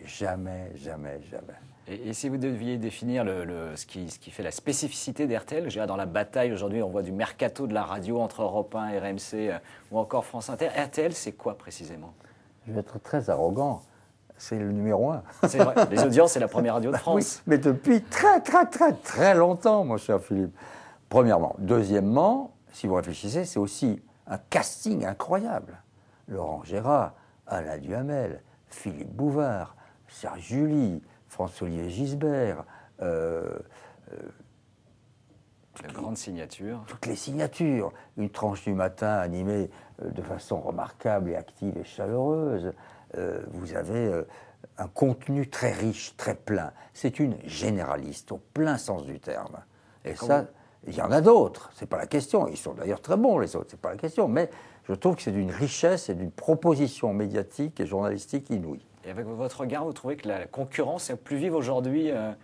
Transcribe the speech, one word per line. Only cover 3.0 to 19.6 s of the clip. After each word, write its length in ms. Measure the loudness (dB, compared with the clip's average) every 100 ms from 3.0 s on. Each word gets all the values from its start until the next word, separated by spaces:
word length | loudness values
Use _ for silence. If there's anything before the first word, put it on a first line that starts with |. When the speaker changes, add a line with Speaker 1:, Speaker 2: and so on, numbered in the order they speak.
| -4 -2 0
Speaker 2:
le, 180 | -2
le, 320 | -4 -8 -8 -10
ce 100 | -12
qui, 240 | -10 -10
ce 80 | -12
qui 140 | -16
fait 120 | -10
la 80 | -8
spécificité 760 | -6 -4 -4 -4 -6 -8 -4 -2
d'R 160 | -2
T 140 | -4 -6
L, 80 | -4
je 60 |
dirais 160 | -4 -4
dans 100 | -4
la 80 | -2
bataille 480 | -2 -2 0 0
aujourd'hui, 280 | 0 -2 -2
on 80 | -2
voit 140 | -2
du 80 | -2
mercato 560 | -2 -4 -2 -4 -2 -4
de 60 |
la 100 | -2
radio 380 | -2 -4 -2 -2
entre 220 | -2 -2
Europe 300 | -2 -2 -2
un, 240 | -4 -4 -4
R 60 |
M 160 | -4 -6
C, 300 | -6 -4 -4
euh, 80 | -4 -8 -20 -6
ou 80 | -2
encore 240 | 0 -2
France 260 | -4 -8 -8
Inter. 200 | -2 -2
R 200 | -2 -4
T 120 | 0
L, 120 | -2
c'est 200 | -2 -8
quoi 240 | -6 -6 -6
précisément ? 560 | -10 -16 -14 -14 -16 -20 -20 -20 _ _ -8
Speaker 1:
Je 60 |
vais 80 | -6
être 180 | -6 -10
très 260 | -4 -2 0
arrogant. 520 | 2 2 2 0 -2 -8 _ _ _ _ -16
C'est 220 | -6 -4
le 120 | -2
numéro 380 | 0 2 2 2
un. 140 | 0 -8 0 2
Speaker 2:
C'est 100 | 6
vrai. 160 | 6 6 4
Les 160 | 6 6
audiences, 280 | 8 8
c'est 60 | 6
la 80 | 0
première 280 | 2 2 2
radio 160 | 2
de 40 | 0
Speaker 1:
<laughs> 20 |
Bah 40 | 4
oui, 160 | 4
Speaker 2:
France. 180 | 2 -2 4
Speaker 1:
mais 120 | 6
depuis 460 | 6 4 6 6
très, 360 | 4 6 8 8
très, 280 | 8 6 6
très, 260 | 6 4
très 420 | 4 -2 4 8 8
longtemps, 480 | 8 6